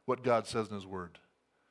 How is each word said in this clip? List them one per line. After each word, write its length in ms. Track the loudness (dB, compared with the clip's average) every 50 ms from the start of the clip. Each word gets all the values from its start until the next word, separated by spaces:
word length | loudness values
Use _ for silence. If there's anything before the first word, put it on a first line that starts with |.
| -2
what 200 | -2 0 2 4
God 220 | 4 4 4 4
says 220 | 0 -2 -2 -2 -2
in 60 | -4
his 120 | -8 -8
word, 320 | -8 -8 -8 -8 -10 -12 -18 _ _ _ _ _ _ _ _ _ _